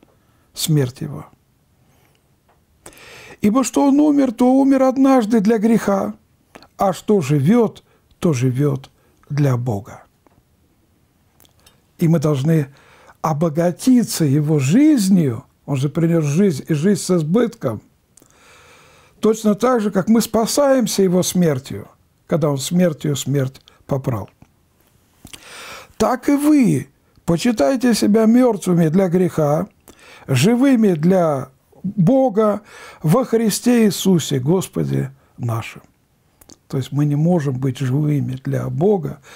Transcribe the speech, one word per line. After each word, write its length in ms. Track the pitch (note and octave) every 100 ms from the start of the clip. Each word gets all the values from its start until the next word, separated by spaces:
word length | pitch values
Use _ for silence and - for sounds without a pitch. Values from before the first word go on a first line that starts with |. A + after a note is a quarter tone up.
| _ _ _ _ _
смерть 480 | - - D3+ B2 -
Его. 260 | D3+ - - _ _ _ _ _ _ _ _ _ _ _ _ _ _ _ - - - - - -
"Ибо 220 | G#3 B3+
что 240 | B3 C#4 C#4
Он 120 | C#4+
умер, 320 | D4+ C#4+ C4
то 220 | A3 B3+
умер 300 | C4+ C4+ C4+
однажды 560 | C4 C4 C4+ C4 G#3 A#3
для 180 | G3 A3+
греха, 580 | A3+ A3 - G3 G#3 - _ _ _ - _ -
а 160 | G3
что 280 | - - G#3
живёт, 640 | C3 D3+ C#3 A#3+ G3+ - _ _ _ -
то 140 | F3
живёт 560 | B2+ C3 B2 D3 C3+ - _ _ _ -
для 280 | C#3+ C#3 A#2+
Бога". 460 | B2 G2+ - - _ _ _ _ _ _ _ _ _ _ _ _ _ _ _ _ _ _ _ -
И 100 | E3
мы 120 | E3
должны 480 | D3+ C#3 D3+ D#3+ C3+ _ _ _ _ -
обогатиться 1040 | D#3+ D3+ E3+ D3 F3 E3+ B3+ B3 - - D3+
Его 340 | D3 D3+ D3+
жизнью, 880 | C3 A3 D#4 C#4 F#3+ F#3+ C#3 A2 - _ -
Он 120 | C#3
же 120 | C#3+
принёс 360 | E3+ E3 E3+ D3
жизнь 380 | D3+ G3+ C#3 -
и 60 |
жизнь 280 | D3+ F#3+ G3
с 100 | -
избытком, 720 | F3+ D3+ A3 A3 - C3+ G#2 _ _ _ _ _ _ _ - _ - _ _ _ -
точно 360 | G#3+ A3 G#3+ G#3
так 260 | B3 B3
же, 100 | G#3
как 160 | F#3+ F#3+
мы 140 | A3+
спасаемся 840 | - A3 A3 - C#4 C4 A3 -
Его 200 | F#3+ F3+
смертью, 640 | E3+ F#3 E3+ C3 - G2+ - _ _ _ -
когда 220 | E3 D3+
Он 80 | C#3
смертью 580 | - F3+ F3 D3 D3+ C#3
смерть 460 | B2+ C#3+ C3 - _ _ -
попрал. 440 | C3+ C3+ G#2+ - _ _ _ _ _ _ _ _ _ - - - - - - - -
"Так 320 | G#3+ B3 -
и 60 | C#4+
вы 540 | D4 D4 G#3 C3+ - _ _ _ -
почитайте 680 | E3+ A#3+ A3+ C#4 C4 B3
себя 320 | G#3 G#3+ A3 A3
мёртвыми 640 | B3 B3 G3+ F3+ F3 D#3+
для 180 | F3+ F#3+
греха, 600 | F3+ F3+ - D3 D#3 G3 _ - - - - -
живыми 640 | B2+ F3+ A#3+ C#4 B3 G#3+
для 560 | D#3+ F3 F#3+ E3 C#3 C3+ _ _ -
Бога 800 | F#3+ G#3 E3+ C4+ C4 G3 G#3+ G#3 - - - -
во 220 | D#3 A#3
Христе 640 | A#3+ A3+ A3+ - A#3+ A#3+ G#3+
Иисусе, 540 | - F#3+ F3 - C#3
Господе 720 | C3 F#3 - E3 C#3 C3+ C3+ - _ -
нашим". 440 | A#2+ A2+ - - _ _ _ _ _ _ - - -
То 100 | C#3+
есть 140 | B2+
мы 140 | C#3 D3
не 100 | C#3+
можем 420 | E3 F3+ C#3 B2+
быть 180 | C3+ B2+
живыми 640 | C3 C#3 D3 D3 B2 C3
для 260 | C#3 C3 B2+
Бога 520 | C3 G3 G3 C#3+ C3+ -